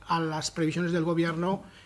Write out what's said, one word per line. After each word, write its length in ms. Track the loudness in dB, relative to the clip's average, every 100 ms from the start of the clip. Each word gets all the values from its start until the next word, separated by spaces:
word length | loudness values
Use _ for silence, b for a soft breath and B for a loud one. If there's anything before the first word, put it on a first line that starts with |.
| -2
a 120 | -2
las 320 | 0 -2 -4
previsiones 400 | 0 0 0 0
del 120 | 0
Gobierno 600 | 2 2 2 0 0 -2 B B